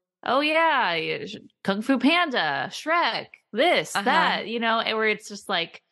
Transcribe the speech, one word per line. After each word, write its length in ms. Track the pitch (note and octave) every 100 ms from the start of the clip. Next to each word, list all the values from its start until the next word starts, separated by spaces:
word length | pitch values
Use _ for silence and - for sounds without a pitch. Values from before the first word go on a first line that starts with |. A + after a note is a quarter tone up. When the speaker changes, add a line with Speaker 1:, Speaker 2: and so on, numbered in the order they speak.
| _ _
Speaker 1:
oh 140 | - B3+
yeah, 540 | D4+ D#4 E4 C#4 G3+
yeah, 320 | E3+ D#3+ D3+ F3
Sh-, 100 | G#3+ - _
Kung 180 | - G3
Fu 160 | A3 C4+
Panda, 720 | B3+ E4+ E4+ A#3+ D#3+ C#3 -
Shrek, 560 | - D4+ E4+ C#4+ F#3+ - - _
this, 440 | G#3 D#4+ C4 D#3 -
Speaker 2:
Uh-huh. 80 |
Speaker 1:
that," 420 | G3+ D#4 C#4+ F3+ -
you 140 | A#3
know, 180 | A3+ A3+
and 180 | - A3
where 120 | A3
it's 180 | G#3+ -
just 200 | G3+ -
like, 340 | F#3 E3 - _